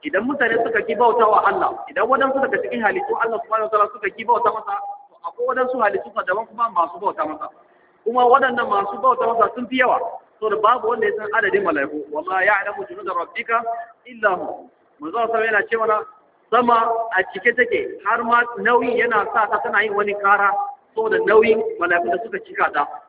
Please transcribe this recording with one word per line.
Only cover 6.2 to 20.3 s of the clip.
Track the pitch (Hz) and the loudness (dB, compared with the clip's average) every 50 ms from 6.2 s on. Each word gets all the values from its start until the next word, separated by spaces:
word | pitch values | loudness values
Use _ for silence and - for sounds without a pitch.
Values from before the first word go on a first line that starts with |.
| 190 | -4
daban | 185 185 208 226 | -2 -4 -4 -4
kuma | 220 - 214 233 226 | -8 -4 -4 -4 -2
masu | - 175 170 160 - 180 | 0 0 0 0 -2 -6
bauta | 202 180 156 156 156 | -6 -6 -4 -4 -6
masa. | 156 151 151 - - - _ _ _ _ _ _ _ _ _ _ | -6 -6 -10 -12 -14 -16 _ _ _ _ _ _ _ _ _ _
Kuma | 214 240 247 247 | -2 2 4 6
waɗannan | 240 247 269 269 262 240 240 233 214 | 6 6 6 6 2 0 -2 -2 0
masu | 202 202 196 202 202 202 | 0 -2 -2 -2 -6 0
bauta | 208 262 247 247 233 | 2 2 2 4 0
masa | 226 233 226 214 - - | 0 2 2 2 0 0
sun | 254 247 - | -6 -8 -4
fi | 254 254 | 0 0
yawa, | 254 233 - - - - - - _ _ _ _ | 2 2 2 0 -2 -6 -10 -12 _ _ _ _
saboda | 214 214 202 - | -4 -2 -2 2
babu | - 214 247 - - 220 | 4 2 2 4 0 -2
wanda | 240 226 220 | -2 0 0
ya | 208 - | 0 0
san | 214 214 214 214 226 | -2 -6 -2 0 0
adadin | 214 190 190 202 | 2 2 2 2
mala'iku. | 190 170 156 143 139 143 151 151 143 147 | 2 2 0 0 -2 -4 -6 -10 -10 -6
"Wa | 151 151 | -8 -8
ma | 160 180 185 185 | -6 -2 -2 0
ya'lamu | 185 202 208 196 202 208 208 196 190 - | 2 4 2 2 0 -4 -8 -8 -10 -12
junuda | 175 196 202 180 180 | -12 -12 -8 -6 -4
rabbika | 180 165 - - 226 226 226 233 233 233 226 226 233 - - - _ _ | -4 -6 -6 -8 -12 -4 -2 -2 -2 0 -2 -8 -8 -10 -16 -18 _ _
illa | 247 247 226 214 208 185 | -20 -10 0 0 0 0
hu." | 170 151 131 - - - - _ _ _ _ _ _ | 0 -4 -8 -10 -12 -16 -20 _ _ _ _ _ _
Manzo | 147 156 175 | -12 -6 -4
sallallahu | 233 233 226 226 220 | -2 -2 0 0 0
alaihi | 220 226 214 | 0 2 2
wasallam | |
yana | 202 190 - | 0 0 0
cewa | 226 226 220 220 214 214 - - - _ _ _ _ _ _ _ | -2 0 2 2 2 0 -2 -6 -16 _ _ _ _ _ _ _
sama | 214 240 247 240 240 226 226 233 226 226 226 226 226 | 2 2 4 6 4 4 4 2 0 -2 -2 -2 0
a | 185 185 - | -2 -2 -2
cike | - 196 - 233 226 | -6 -2 0 0 0
take, | - 240 226 214 - - - - - - | 0 -4 -2 -2 -2 -2 -4 -8 -8 -4
har | 196 226 240 233 | -2 -2 -2 0
ma | 233 240 240 240 240 247 196 | 2 2 2 2 0 -4 -2
nauyin | 196 226 240 247 262 254 233 214 | 0 2 4 4 2 2 0 0
yana | 226 240 226 208 196 - | 0 2 2 0 0 0
sa | - 233 214 | 0 0 0
ta | 202 214 202 | 0 0 -2
tana | 202 190 214 202 | -2 0 0 0
yin | 208 220 202 | 0 0 0
wani | 202 208 208 196 | 0 0 -2 -2
kara | 202 202 196 | 0 4 4